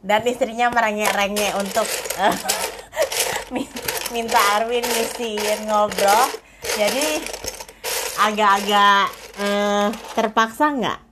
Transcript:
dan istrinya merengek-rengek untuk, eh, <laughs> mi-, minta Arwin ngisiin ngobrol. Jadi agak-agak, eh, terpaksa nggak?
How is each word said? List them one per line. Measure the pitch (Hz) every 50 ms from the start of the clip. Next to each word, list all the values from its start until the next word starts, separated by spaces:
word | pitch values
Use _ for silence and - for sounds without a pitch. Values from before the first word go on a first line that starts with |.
| -
dan | 190 208 220 220 247
istrinya | 240 - 262 220 226 226 240 240
merengek-rengek | 240 240 226 214 208 208 208 202 - 202 202 196 208 208 208 196 165
untuk, | 196 196 196 190 226 220 - - - - - - 175
eh, | 190 208 - - - - - - - - - - - - -
<laughs> | 605 622 - - - - - - - - - 254
mi-, | - 269 - - - - - - 453 - -
minta | 240 233 226 226 220 233 202 202 208 214
Arwin | 226 226 240 240
ngisiin | 240 240 233 226 226 226 - - 240 226 214 208 208 208 214 214 214
ngobrol. | 214 214 208 208 208 190 196 202 196 202 226 262 - - - _ - - - - - - 208
Jadi | 208 208 208 269 294 311 302 330 320 - - - - - - - - - - - - - - - - - - -
agak-agak, | 196 220 214 208 214 202 196 202 208 202 208 202 202 202 202 196 196 180 - - - - - -
eh, | 202 202 202 202 208 208 202 202 208 208 202 - - - -
terpaksa | - 220 214 214 233 226 226 226 - - - -
nggak? | 180 180 151 - - - _